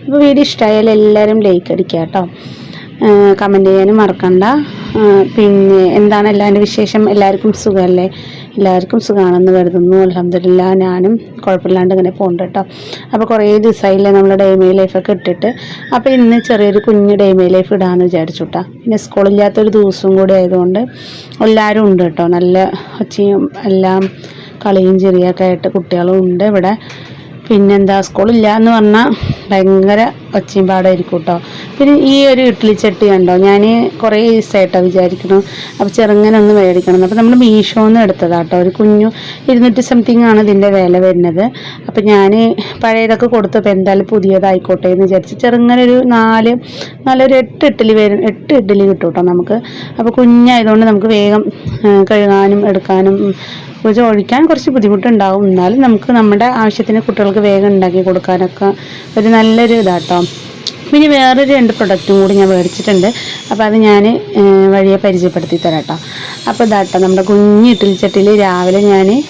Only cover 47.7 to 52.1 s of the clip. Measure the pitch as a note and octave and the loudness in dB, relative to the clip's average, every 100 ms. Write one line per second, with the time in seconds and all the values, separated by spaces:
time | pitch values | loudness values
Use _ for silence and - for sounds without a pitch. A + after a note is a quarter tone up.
47.7 | C#4+ A3 G#3+ G#3 G3+ A3 - - C#4+ F#3+ | 0 0 2 2 0 -4 -6 -2 -2 2
48.7 | G3+ G3 F#3 E3+ F3 F3+ F3+ F3 A3 - | 0 2 0 -4 -2 -2 -2 -2 -6 -6
49.7 | - - - A#3 B3 A#3+ A#3+ A#3+ B3 A3 | -16 -14 -4 -2 2 4 4 4 2 2
50.7 | A3 A3+ G#3 A3 G#3+ G3+ G#3 G#3+ - - | 2 2 2 0 0 2 0 -2 -8 -12
51.7 | - G#3+ G3 F#3+ | -2 2 2 2